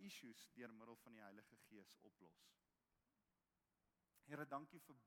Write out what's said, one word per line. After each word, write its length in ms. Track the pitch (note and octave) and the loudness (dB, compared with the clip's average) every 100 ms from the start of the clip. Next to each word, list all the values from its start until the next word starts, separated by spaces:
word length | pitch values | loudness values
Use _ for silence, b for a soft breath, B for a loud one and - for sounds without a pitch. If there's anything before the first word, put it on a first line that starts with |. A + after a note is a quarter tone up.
issues 460 | G3 - B2 A2 - A#2 | -2 0 0 -4 -6 -2
deur 160 | A#2+ A2 | 0 0
middel 220 | A2+ A#2 | -4 -4
van 160 | B2 A2+ | -6 -4
die 80 | |
Heilige 340 | G2+ G#2 G#2 A2+ - | -2 -4 -6 -12 -8
Gees 280 | G#2+ F#2 - | -6 -6 -8
oplos. 380 | G#2 - F2+ - - - - _ _ - - - - - _ _ _ _ - - - - - | -12 -10 -12 -12 -18 -20 -20 _ _ -20 -20 -20 -20 -20 _ _ _ _ -20 -20 -20 -14 4
Here, 180 | D3 D3 | 6 8
dankie 320 | C#3 D3+ E3+ | 8 6 -2
vir 200 | - C3 | -6 -10